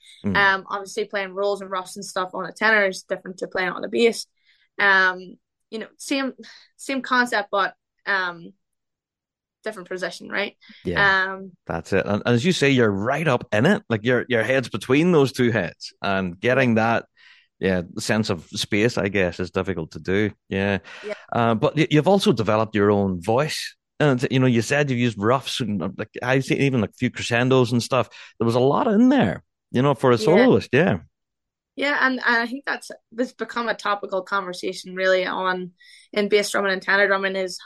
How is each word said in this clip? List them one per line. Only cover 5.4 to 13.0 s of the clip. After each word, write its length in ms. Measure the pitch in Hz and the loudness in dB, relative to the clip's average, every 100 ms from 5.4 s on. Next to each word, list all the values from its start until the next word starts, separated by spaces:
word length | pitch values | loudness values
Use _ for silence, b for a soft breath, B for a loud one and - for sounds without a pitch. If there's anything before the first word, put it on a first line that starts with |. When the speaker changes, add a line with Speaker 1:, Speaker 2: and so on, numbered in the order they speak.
| _ _ _ | _ _ _
Speaker 2:
you 100 | 220 | -12
know, 80 | - - | -12 -14
same, 360 | - 277 262 - 220 B B _ | -6 -4 -4 -8 -18 B B _
same 240 | - 269 | -8 -8
concept, 480 | 254 254 247 226 202 | 0 0 2 -2 -2
but, 220 | 202 180 - _ _ - | -2 -2 -6 _ _ -4
um, 480 | 196 180 170 180 190 _ _ _ _ _ _ _ _ _ _ | -4 -4 -8 -16 _ _ _ _ _ _ _ _ _ _ _
different 240 | 214 214 180 | -12 -12 -12
position, 400 | 185 175 - - | -8 -8 -10 -8
right? 280 | 190 202 - B B | -6 -6 -10 B B
Speaker 1:
Yeah, 500 | - 87 202 190 190 | -6 0 2 2 -2
Speaker 2:
Um, 180 | 190 196 - - | -6 -14 -14 -8
Speaker 1:
that's 260 | 82 - | -8 -2
it. 120 | 95 - | 0 0
And, 180 | 104 - | -2 0
and 80 | 120 | 2
as 80 | 156 | 2
you 60 | |
say, 180 | - 139 | 2 2
you're 180 | 131 110 | 4 2
right 360 | 98 | 2